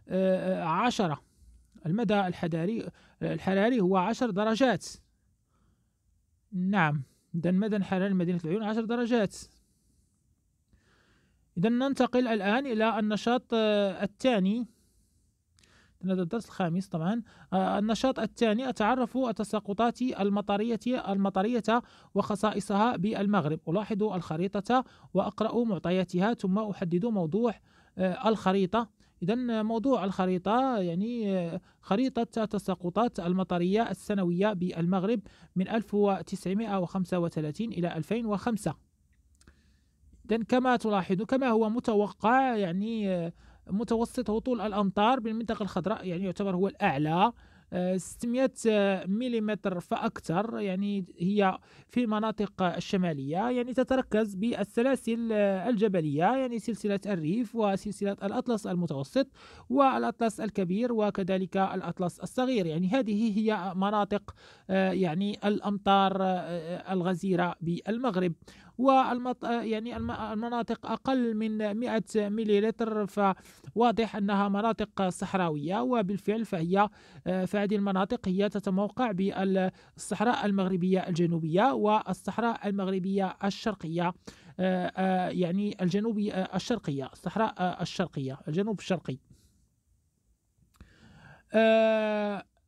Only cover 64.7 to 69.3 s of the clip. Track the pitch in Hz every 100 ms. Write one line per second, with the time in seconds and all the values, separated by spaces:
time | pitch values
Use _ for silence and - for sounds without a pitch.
64.7 | 190 190 180 180 170 202 - 202 208 202
65.7 | 202 196 196 190 190 190 180 156 170 160
66.7 | 175 180 190 175 175 196 175 175 - 165
67.7 | 175 - 233 254 185 180 - - - -
68.7 | - 262 262 240 247 247